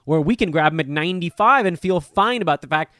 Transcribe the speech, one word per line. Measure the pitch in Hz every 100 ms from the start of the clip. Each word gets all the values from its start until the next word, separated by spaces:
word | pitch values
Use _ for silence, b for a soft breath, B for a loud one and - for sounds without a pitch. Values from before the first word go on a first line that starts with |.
| -
where | 160
we | 151 240
can | 208
grab | 156 156
him | 160
at | 139
ninety-five | 147 165 185 170 - 220 269 190
and | 170
feel | 185 180
fine | - - 214 247
about | 170 143
the | 131
fact | 156 156